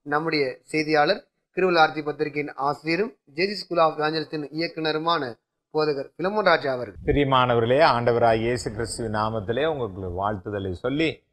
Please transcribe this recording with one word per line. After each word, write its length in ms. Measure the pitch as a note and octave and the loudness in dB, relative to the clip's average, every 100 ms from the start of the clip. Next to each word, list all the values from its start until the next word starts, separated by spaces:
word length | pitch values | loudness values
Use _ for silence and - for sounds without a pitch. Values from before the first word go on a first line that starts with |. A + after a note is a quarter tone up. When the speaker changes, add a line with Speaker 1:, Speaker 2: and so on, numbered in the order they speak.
Speaker 1:
நம்முடைய 580 | D3 D3 E3 D#3 C3+ - | -2 -2 0 0 -2 -4
செய்தியாளர் 640 | _ D#3 D3+ D3+ D3 G#3+ _ _ _ | _ -4 2 2 2 0 _ _ _
கிருபலார்த்தி 480 | - F#3 E3+ D#3 D#3 | -2 2 4 2 2
பத்திரிகையின் 500 | D3 C#3+ D3+ D3 D3 | -6 -4 -4 -4 -8
ஆசிரியரும் 640 | - C#3 C#3+ D#3 E3 A3+ - | -4 -4 -2 -2 -2 -2 -6
ஜே 220 | _ C#3 | _ -4
ஜி 100 | G3 | -4
School 240 | G3+ - E3+ | -4 -4 2
of 140 | D#3+ | 2
Evangelism-இன் 580 | D3+ D3+ D#3+ D#3 D#3+ C#3+ | 2 -2 -2 -4 -8 -8
இயக்குனருமான 840 | D#3 E3 D#3+ D#3 D3+ E3 E3 C3 A2 _ _ _ | -6 -6 -4 -2 0 0 0 -2 -10 _ _ _
போதகர் 380 | D#3 D3+ C#3 C3+ - | -2 0 -2 -8 -6
பிலமோன் 220 | F3+ G#3+ | -4 0
ராஜா 320 | F#3 D#3+ C#3+ | 2 2 2
அவர்கள். 240 | B2+ A2 - | -4 -6 -6
Speaker 2:
பிரியமானவர்களே, 760 | - C#3 C#3 C3 B2 A#2 A2+ C3+ | 0 2 4 4 4 4 4 6
ஆண்டவராய் 520 | D#3+ A#2+ A#2+ A#2 A#2 | 6 4 2 4 4
இயேசு 380 | A2+ A#2 B2 - | 4 0 -2 -6
கிறிஸ்துவின் 440 | G#2+ A#2 - A2+ | -8 -8 -6 -4
நாமத்திலே 500 | G#2+ A2 A2+ G2 A#2 | -2 -2 -4 -4 -2
உங்களுக்கு 460 | D#3 D3 A2+ F#2 F#2 | -2 -2 -6 -6 -8
வாழ்த்துதலை 600 | F2+ G2+ G#2 G#2+ G2+ F#2+ | -4 -2 -4 -6 -6 -6
சொல்லி 520 | F2+ B2 C#3+ D#3+ - _ | -4 -4 -2 -2 -4 _